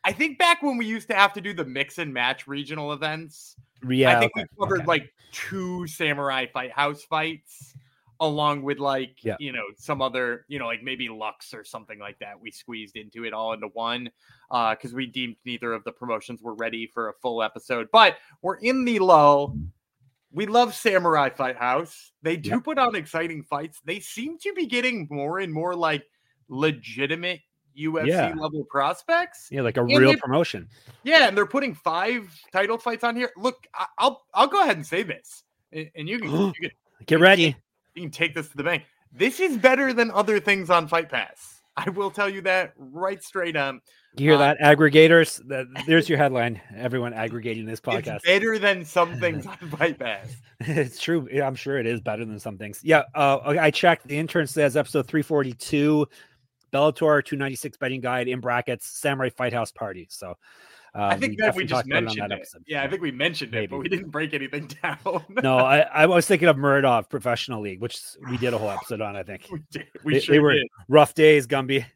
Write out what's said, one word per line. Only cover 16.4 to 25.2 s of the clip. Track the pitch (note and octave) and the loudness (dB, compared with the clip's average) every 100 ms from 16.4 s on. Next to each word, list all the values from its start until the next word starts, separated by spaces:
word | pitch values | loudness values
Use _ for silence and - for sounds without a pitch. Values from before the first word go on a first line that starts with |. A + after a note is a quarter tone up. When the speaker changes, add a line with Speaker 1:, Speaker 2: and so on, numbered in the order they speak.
Speaker 1:
were | A2+ | -12
ready | A2 A#2 A2+ A2+ | -8 -8 -8 -10
for | - A2 | -8 -8
a | - | -6
full | B2+ A#2 | -6 -2
episode. | A2 A2 - A#2+ A2 | -4 -4 -6 -6 4
But | A3 G3+ - _ _ | 6 6 2 _ _
we're | F3+ F#3+ | -8 -4
in | A3 C4 B3 | -2 0 0
the | A3 | 2
lull. | F#3 D#3+ D3 C#3+ C#3+ D2 E2 _ _ _ _ _ _ | 6 8 8 6 0 -8 -12 _ _ _ _ _ _
We | D3 | -8
love | G#3 A3+ A#3+ | 0 2 2
Samurai | - A3 F#3+ F3 D#3 C3+ | 0 2 2 2 2 0
Fight | - C3 A#2+ | -2 -6 -2
House. | B2 C3+ E3+ - - _ | -2 -2 -4 -16 -20 _
They | D#3 E3+ | -6 -4
do | E3 | -4
Speaker 2:
Yep. | A#3+ | -4
Speaker 1:
put | D4+ D4 | -2 0
on | B3 | 0
exciting | G#3 D3+ D#3+ E3+ D#3 | -2 -6 -6 -6 -8
fights. | - C#3+ D#3+ - | -8 -8 -8 -14
They | D3+ G3 | -12 -10
seem | - - C#4 E4 | -10 -12 -10 -10
to | G4+ | -10
be | F#4+ C#4 | -6 -4
getting | A#3+ B3+ A#3 D3 | -2 -2 -4 -8
more | C#3+ | -6